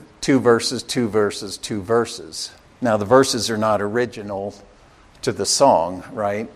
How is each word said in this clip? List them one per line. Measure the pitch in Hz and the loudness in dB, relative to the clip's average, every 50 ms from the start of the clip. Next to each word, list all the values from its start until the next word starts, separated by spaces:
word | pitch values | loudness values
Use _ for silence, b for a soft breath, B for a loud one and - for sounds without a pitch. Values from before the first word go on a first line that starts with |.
| - - _ _ | -20 -20 _ _
two | - - 139 131 | 0 2 2 4
verses, | 107 120 117 113 - - 131 113 - | 6 6 4 4 2 -2 -6 -6 -8
two | - - 127 120 107 | -6 -4 -4 -2 0
verses, | 98 107 104 101 95 - 110 98 92 - | 0 0 0 0 -2 -6 -10 -12 -12 -12
two | - - 113 104 | -10 -8 -8 -8
verses. | 92 87 113 117 113 110 - - 80 80 78 - - - - - - _ _ _ | -4 0 0 0 0 0 -4 -12 -16 -14 -12 -12 -12 -12 -14 -18 -20 _ _ _
Now, | 127 120 107 107 | -2 0 0 0
the | 104 | 2
verses | 95 123 131 139 135 - 117 95 98 | 4 6 6 6 4 2 -2 -4 -4
are | 117 107 | -2 -2
not | 110 110 107 98 | 0 0 0 0
original | 101 104 104 120 123 120 - 113 101 104 101 98 98 104 - - - - b b b b b b b b b _ | -2 -2 -2 -2 -2 -4 -6 -10 -12 -10 -10 -10 -10 -10 -12 -14 -20 -20 b b b b b b b b b _
to | - 131 | -6 -4
the | 104 95 98 | -4 -2 -2
song, | - - - 143 135 110 82 82 87 92 92 90 - | -2 2 4 6 6 6 4 2 -2 -6 -8 -12 -12
right? | 90 113 104 101 101 104 117 117 - | -8 -6 -4 -4 -4 -4 -6 -10 -14